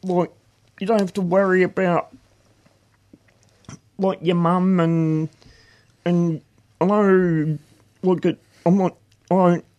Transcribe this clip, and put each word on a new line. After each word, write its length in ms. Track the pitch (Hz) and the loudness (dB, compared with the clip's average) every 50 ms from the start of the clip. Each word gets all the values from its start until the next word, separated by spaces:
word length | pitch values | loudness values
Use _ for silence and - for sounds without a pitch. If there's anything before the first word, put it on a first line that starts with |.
like, 300 | - 185 180 175 170 156 - _ _ _ _ _ _ _ _ - | -6 -2 -2 -2 -2 -2 -6 _ _ _ _ _ _ _ _ -12
you 60 | 190 | -4
don't 120 | 190 226 214 | -2 0 0
have 160 | 196 180 - | 0 -2 -4
to 60 | 202 | -6
worry 400 | 185 175 180 196 196 190 185 185 | -4 0 0 0 2 2 2 2
about, 500 | 180 175 - - 190 180 175 151 - - - - _ _ _ _ _ _ _ _ _ _ _ _ _ _ _ _ _ _ - _ _ _ _ _ _ _ _ _ _ - - - _ _ _ | 2 0 0 -2 -2 0 0 -2 -4 -6 -18 -20 _ _ _ _ _ _ _ _ _ _ _ _ _ _ _ _ _ _ -20 _ _ _ _ _ _ _ _ _ _ -20 -20 -20 _ _ _
like, 220 | - 190 190 185 - | -4 -4 -4 -4 -4
your 140 | 156 165 180 | -4 -2 -2
mum 440 | 170 170 165 180 185 180 190 190 180 | 0 0 0 0 0 0 0 2 2
and, 480 | 170 165 165 165 160 160 156 156 160 156 _ _ - - - _ _ _ _ _ _ _ _ _ _ | 0 0 0 0 0 0 -2 -4 -4 -6 _ _ -20 -20 -20 _ _ _ _ _ _ _ _ _ _
and 380 | 170 175 175 175 170 160 147 _ _ _ _ _ _ _ _ | -2 0 0 0 -2 -4 -6 _ _ _ _ _ _ _ _
I 40 | 165 | -2
know, 720 | 185 208 208 208 196 190 185 185 175 165 160 151 156 156 147 - _ _ _ _ _ _ _ | 0 2 2 2 4 2 2 2 0 0 -2 -2 -2 -4 -6 -10 _ _ _ _ _ _ _
look, 240 | - 185 185 175 - | -2 -2 -2 0 0
at, 120 | 175 - - _ _ _ _ _ | -4 -4 -4 _ _ _ _ _
I'm 100 | 170 180 | 0 2
not, 200 | 202 185 175 - _ _ _ _ _ _ _ | 2 0 -2 -4 _ _ _ _ _ _ _
like, 0 | |
I'm 60 | 175 190 | 0 2
not, 80 | 185 | 4
I 40 | 175 | 2
don't 140 | 175 165 - _ _ | 2 0 -4 _ _